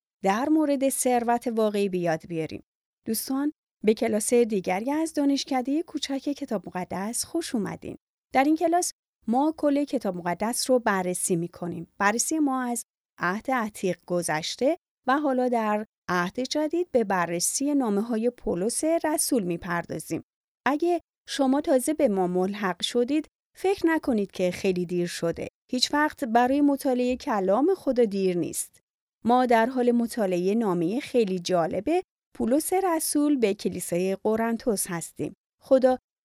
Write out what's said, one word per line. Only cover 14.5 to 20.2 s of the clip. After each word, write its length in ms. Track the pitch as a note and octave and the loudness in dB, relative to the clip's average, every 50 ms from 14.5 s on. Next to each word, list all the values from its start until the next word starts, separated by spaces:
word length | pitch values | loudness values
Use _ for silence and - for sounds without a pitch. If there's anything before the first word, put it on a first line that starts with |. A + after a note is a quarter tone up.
| - - B3 C#4 E4 - _ _ _ _ _ B3+ | -6 -2 0 0 0 0 _ _ _ _ _ 0
و 100 | C4 D4+ | 0 0
حالا 320 | D4+ C#4 B3+ B3+ B3+ B3+ | 0 0 0 0 0 0
در 360 | A#3+ A#3 A3 G#3+ G#3+ G#3+ A3 - _ _ _ - | 0 0 0 0 0 -2 -4 -6 _ _ _ -4
عهد 300 | F3 F3+ F3 F#3 - - | -2 -2 -2 -2 -4 -6
جدید 520 | B3+ - - D4+ D4+ D4+ - E4+ F4+ - | -6 -4 -2 -2 -2 0 0 -2 -2 0
به 120 | - B3 A3+ | 2 2 2
بررسی 720 | G3 G3 F#3 E3+ E3 E3+ F3 - - - - C4+ C#4+ D4 | 2 2 0 0 0 -2 -2 -2 -2 -2 -2 -2 0 2
نامه‌های 540 | C#4 B3+ A3 G3+ G3 A3+ A#3 B3 A3 A3+ B3 | 2 2 2 0 0 0 0 -2 0 0 0
پولس 540 | A#3+ - - - G3 E3+ F3+ A3+ - - - D#4 E4 E4 - | -2 -2 -4 -4 -2 -2 -2 -2 -2 0 0 0 0 0 0
رسول 400 | D#4 D4+ - - - D4 A#3+ F#3+ | 2 2 2 2 2 2 2 2
می‌پردازیم. 800 | F3 E3+ E3+ - F3+ F3 E3+ E3+ - C#3 D#3 - - D#3+ - | 0 -2 -4 -4 -4 -4 -4 -4 -4 -8 -8 -6 -6 -6 -6